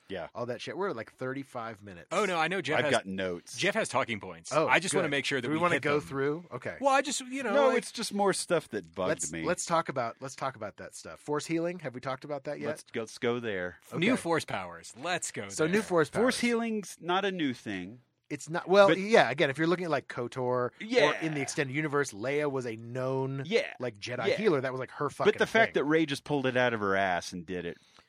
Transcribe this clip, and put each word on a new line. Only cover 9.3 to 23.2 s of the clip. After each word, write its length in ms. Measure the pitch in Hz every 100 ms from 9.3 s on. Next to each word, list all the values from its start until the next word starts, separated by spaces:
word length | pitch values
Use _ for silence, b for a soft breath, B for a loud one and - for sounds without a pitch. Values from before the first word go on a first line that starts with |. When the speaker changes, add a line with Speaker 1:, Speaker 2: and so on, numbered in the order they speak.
Speaker 1:
me. 120 | 85
Speaker 2:
let's 220 | 160 180 -
talk 220 | 165 165
about, 300 | 135 117 -
let's 160 | 135 -
talk 200 | 135 113
about 220 | 104 -
that 180 | 92 -
stuff. 240 | - -
Force 260 | - 147 143
healing. 320 | 165 170 180
Have 140 | 156
we 80 | 123
talked 240 | 131 131 147
about 200 | 143 143
that 140 | 147
yet? 80 | 147
Speaker 1:
Let's 160 | 156 -
go, 100 | 120
let's 160 | 113 -
go 200 | 120 120
there. 380 | 117 95 90 - - 123
Speaker 3:
New 180 | 190
Speaker 2:
Okay. 80 | 262
Speaker 3:
force 240 | 170 160 -
powers. 480 | 101 90 85 87 113
Let's 300 | 165 170 -
go 160 | 127 101
Speaker 2:
So 160 | - 160
Speaker 3:
there. 80 |
Speaker 2:
new 80 | 202
force 260 | - 170 151
powers. 140 | -
Speaker 1:
Force 160 | 247 -
healing's 580 | 240 233 226 214 180 -
not 240 | 165 180
a 80 | 196
new 220 | 185 143
thing. 480 | 120 113 98 90 123 _ _ -
Speaker 2:
It's 160 | 147 -
not, 220 | 170 -
well, 180 | 202 196
Speaker 1:
But 100 | 185
Speaker 2:
yeah, 280 | 202 220 127
again, 180 | 139 151
if 80 | 135
you're 80 | 165
looking 200 | 180 175
at, 40 |
like, 160 | 139 -
kotor 300 | - 120 131
or 360 | 127 123 123 -
Speaker 1:
Yeah. 400 | 214 240 190 160
Speaker 2:
in 140 | 160
the 80 | 147
extended 340 | 131 - 135 135
universe, 360 | 156 143 139
Leia 400 | 98 123 143 147
was 160 | 135 123
a 80 | 113
known, 680 | 117 127 127 135